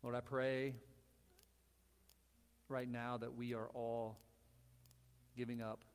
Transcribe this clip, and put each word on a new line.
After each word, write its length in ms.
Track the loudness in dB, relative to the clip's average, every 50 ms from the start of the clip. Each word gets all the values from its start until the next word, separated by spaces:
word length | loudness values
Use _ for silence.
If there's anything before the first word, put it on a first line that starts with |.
Lord, 140 | -2 0 0
I 40 | 0
pray 560 | 0 2 2 4 6 6 4 4 2 0 0 -4 -10 -16 -20 -20 -20 -20 -20 -20 -20 -20 -20 -20 -20 -20 -20 -20 -20 -20 -20 -20 -20 -20 -20 -20 -20 -20 -20 -20 -20 -20 -20 -20 -20 -20 -20 -20 -6
right 220 | 0 0 2 2 2
now 260 | 0 0 0 0 0
that 180 | 0 0 -2 -2
we 200 | -2 -2 0 0
are 160 | 0 -2 -2
all 500 | -2 0 0 2 2 2 0 -2 -4 -8 -16 -20 -20 -20 -20 -20 -20 -20 -20 -20 -20 -20 -20 -20 -20 -20 -20 -20 -20 -20 -20 -14 -6
giving 240 | -6 -4 -2 -2 -2
up 240 | -2 -4 -4 -6 -10 -20